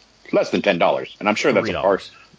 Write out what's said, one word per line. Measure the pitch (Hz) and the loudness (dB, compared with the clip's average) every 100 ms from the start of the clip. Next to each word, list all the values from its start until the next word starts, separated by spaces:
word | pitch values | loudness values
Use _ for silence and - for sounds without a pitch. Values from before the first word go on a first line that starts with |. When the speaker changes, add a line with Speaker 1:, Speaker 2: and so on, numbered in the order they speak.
| _ _ - | _ _ -2
Speaker 1:
Less | 190 185 | -2 0
than | 95 | 0
ten | 101 87 | 0 2
dollars, | 90 69 65 - | 2 0 -4 -6
and | 101 | -2
I'm | 107 | 0
sure | 156 | 2
that's | 107 101 | 2 0
a | |
far, | |
Speaker 2:
Three | 82 | 0
dollars. | 85 95 - - - | 0 0 -4 -20 -20